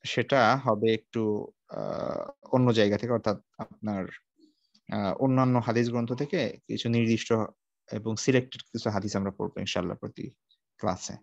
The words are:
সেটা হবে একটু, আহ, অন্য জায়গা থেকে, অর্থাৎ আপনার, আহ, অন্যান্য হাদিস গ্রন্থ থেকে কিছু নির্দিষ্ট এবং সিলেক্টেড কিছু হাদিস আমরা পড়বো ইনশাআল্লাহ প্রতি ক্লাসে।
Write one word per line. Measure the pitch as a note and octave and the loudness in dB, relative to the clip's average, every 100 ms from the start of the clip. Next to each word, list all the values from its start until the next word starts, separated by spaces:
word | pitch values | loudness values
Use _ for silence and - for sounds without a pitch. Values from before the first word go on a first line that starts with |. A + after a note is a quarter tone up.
| - | -4
সেটা | - A#2 C#3 A2 C3+ | -4 2 4 6 4
হবে | B2+ G#2+ A2+ | 2 2 2
একটু, | A2 _ A#2 G#2+ G#2 - _ _ | 2 _ -2 0 -2 -6 _ _
আহ, | - G1+ - - - - - | -8 -6 -4 -4 -6 -8 -14
অন্য | - B2+ B2 | 0 4 4
জায়গা | A2+ G#2 G2+ | 6 4 4
থেকে, | A#2 | 0
অর্থাৎ | A#2+ A2 G2+ _ _ | 0 0 -4 _ _
আপনার, | A2+ - G#2+ G2+ F2 - _ _ _ _ _ _ - | -16 -10 -6 -4 -6 -12 _ _ _ _ _ _ -8
আহ, | G#2+ G2+ | -4 -2
অন্যান্য | - C3+ C3 C3 B2 | 0 2 4 4 2
হাদিস | A#2 A#2 A#2+ | 2 0 0
গ্রন্থ | A#2+ A#2 | -2 -4
থেকে | B2 C#3+ F#3 A#2+ - _ | -4 -2 -2 -4 -6 _
কিছু | A2+ A#2+ | -6 0
নির্দিষ্ট | A#2 A2+ A2+ - A2+ G#2 _ _ _ _ | 0 2 0 2 0 0 _ _ _ _
এবং | A2+ A2 A2 | -8 -6 -2
সিলেক্টেড | - B2+ B2+ - | 2 2 0 -12
কিছু | - A#2 A2+ | -10 -6 -4
হাদিস | G#2 G2 G2 | -4 -4 -4
আমরা | G2 | -4
পড়বো | F#2+ G#2 - | -4 -8 -6
ইনশাআল্লাহ | G2 - F2+ - | -6 -4 -4 -6
প্রতি | - - - _ _ _ _ _ | -10 -12 -14 _ _ _ _ _
ক্লাসে। | G#2+ F#2 - G2+ | -4 -4 -8 -14